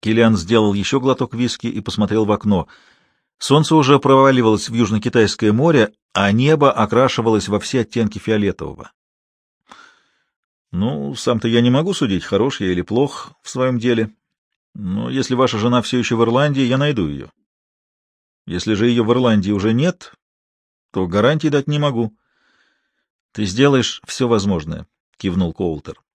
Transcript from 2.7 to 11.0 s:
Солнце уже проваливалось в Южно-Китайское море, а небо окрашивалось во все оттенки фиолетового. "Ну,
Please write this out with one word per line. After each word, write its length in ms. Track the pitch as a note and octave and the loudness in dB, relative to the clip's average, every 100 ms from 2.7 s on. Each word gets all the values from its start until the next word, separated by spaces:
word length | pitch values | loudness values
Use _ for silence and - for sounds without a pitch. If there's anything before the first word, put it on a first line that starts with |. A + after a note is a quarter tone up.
| - _ _ _ _ _ _ | -14 _ _ _ _ _ _
Солнце 380 | - C#3+ D3+ D#3+ | 2 2 4 2
уже 240 | C3+ C#3+ | 4 4
проваливалось 680 | C3 C3+ C3+ C3 A2+ G#2+ - | 6 6 6 4 4 2 -2
в 60 | |
Южно-Китайское 800 | A2+ A2 G#2+ A#2 B2 G#2 - G#2+ | -2 0 0 0 2 2 2 0
море, 400 | G#2+ D#3+ D3 G#2+ _ _ | 2 2 2 2 _ _
а 180 | - G2+ | -2 0
небо 400 | G#2+ C3+ D#3 C#3+ | 2 2 4 2
окрашивалось 760 | - G#2+ A2+ C3 - A2+ A2 F#2+ | 2 0 2 0 0 0 0 0
во 120 | G2+ | -4
все 200 | - C3 | -2 -4
оттенки 380 | G#2+ A#2+ A2 - | -2 -2 -4 -4
фиолетового. 720 | - A2 G2+ - D2 C#2 - _ _ _ _ _ _ _ _ - - _ _ _ _ _ _ _ _ | -2 0 0 -4 -10 -12 -20 _ _ _ _ _ _ _ _ -20 -20 _ _ _ _ _ _ _ _
"Ну, 420 | F2 A3 B3+ | -6 -4 -4